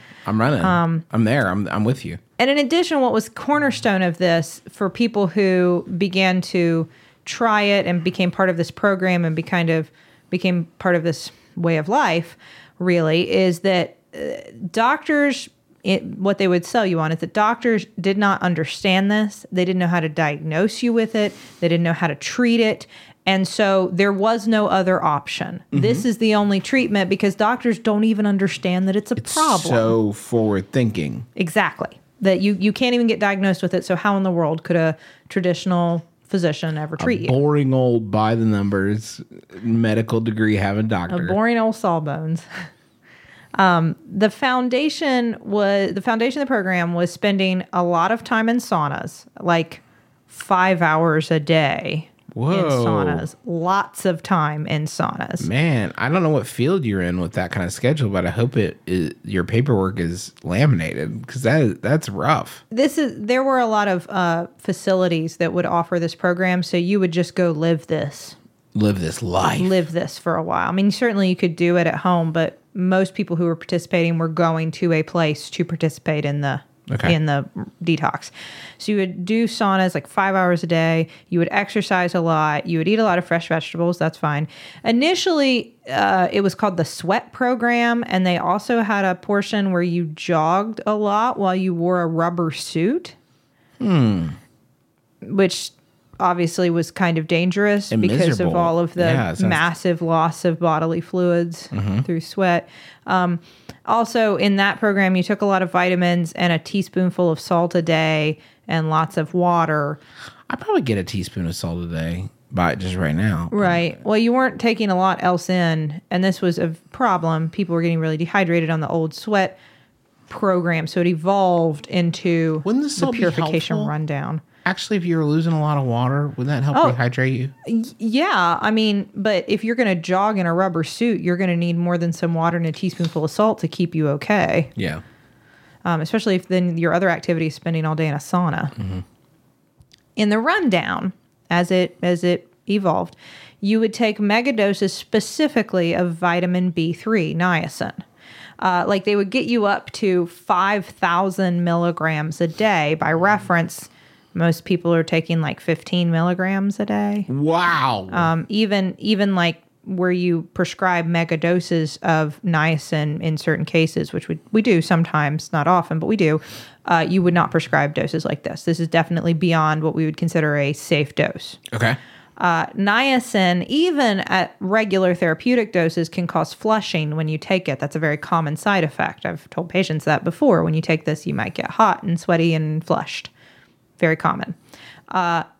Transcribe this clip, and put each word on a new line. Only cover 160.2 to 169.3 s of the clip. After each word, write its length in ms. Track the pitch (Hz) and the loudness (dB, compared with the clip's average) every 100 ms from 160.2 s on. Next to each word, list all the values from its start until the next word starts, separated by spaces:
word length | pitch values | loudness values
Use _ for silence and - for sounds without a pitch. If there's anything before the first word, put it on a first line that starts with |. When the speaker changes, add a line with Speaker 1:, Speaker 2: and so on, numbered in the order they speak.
| 180 165 160 | 2 0 -2
Speaker 2:
prescribe 520 | - 175 - 185 175 165 | -4 -4 0 0 0 0
megadoses 920 | 170 165 160 170 180 - 170 156 - | 0 0 0 2 0 0 -2 -2 -4
of 380 | - 160 151 147 | 0 2 0 -2
niacin 760 | 190 160 160 156 - 156 151 156 | -2 2 2 0 -2 -2 -2 -2
in 160 | 165 156 | -2 -2
certain 260 | - 156 | -2 -2
cases, 480 | 156 170 160 - 151 | 0 2 2 0 -4
which 160 | 170 - | -6 -6
we, 100 | 160 - | -10 -2
we 80 | 220 | 0
do 220 | 226 175 | 4 2
sometimes, 680 | 160 170 170 156 147 156 - | 4 2 2 0 0 -2 -4
not 140 | 156 151 | -2 2
often, 320 | 180 170 160 | 2 2 -4
but 80 | 160 | -2
we 100 | 214 | 2
do, 240 | 160 151 - - - - - | 2 2 -4 -18 -20 -12 0
uh, 200 | 170 160 | 0 2
you 140 | 185 | 2
would 100 | 175 | 4
not 180 | 170 - | 4 2
prescribe 440 | 165 - 151 143 | 0 0 0 0
doses 300 | 156 151 165 | -2 -2 -2
like 180 | - 151 | -4 -4
this. 220 | - - | -6 -6
This 160 | - 165 | -2 -2
is 80 | 165 | 0
definitely 440 | 165 160 170 165 | 0 0 0 0